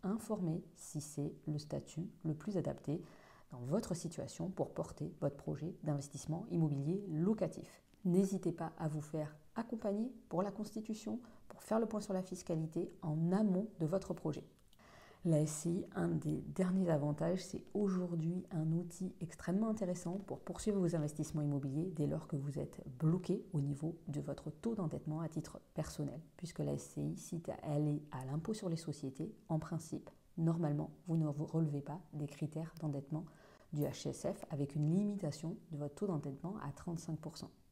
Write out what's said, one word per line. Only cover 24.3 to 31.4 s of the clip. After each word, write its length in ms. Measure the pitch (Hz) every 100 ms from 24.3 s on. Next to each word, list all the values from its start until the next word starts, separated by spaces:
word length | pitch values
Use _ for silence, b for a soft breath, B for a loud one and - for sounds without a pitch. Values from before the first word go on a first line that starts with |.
| 143 -
taux 240 | - 233
d'endettement 460 | 214 165 151 - 156
à 80 | 160
titre 300 | 156 151 - -
personnel, 480 | - 156 - 143 156 - -
puisque 240 | 165 -
la 140 | 147
S 80 | 143
C 180 | - -
I, 160 | 147 165
si 260 | - 165 165 -
elle 260 | - 147 151
est 140 | 147 -
à 140 | 131 131
l'impôt 260 | 151 160
sur 160 | 214 185
les 80 | 165
sociétés, 580 | - 143 135 - 160 - -
en 100 | 160
principe, 520 | - 160 - - - - - -
normalement, 540 | 165 165 156 147 156 - -
vous 80 | 165
ne 100 | 156
vous 200 | 143